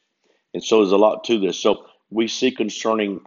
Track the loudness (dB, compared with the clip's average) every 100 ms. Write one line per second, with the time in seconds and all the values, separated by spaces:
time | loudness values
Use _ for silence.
0 | _ _ _ _ _ -10 0 2 4 4
1 | 4 2 -2 -2 -2 -2 0 -2 -6 _
2 | -8 -4 -4 -2 -2 -2 -6 -4 -2 -2
3 | -2 -6